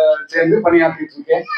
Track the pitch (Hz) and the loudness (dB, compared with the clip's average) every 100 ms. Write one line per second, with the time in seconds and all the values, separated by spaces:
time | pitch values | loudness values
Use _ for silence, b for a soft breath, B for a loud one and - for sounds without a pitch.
0 | 156 151 - 170 165 214 175 170 160 160 | 2 0 -4 -2 0 2 2 2 2 -2
1 | 151 - - - - | -10 -12 -4 -4 -2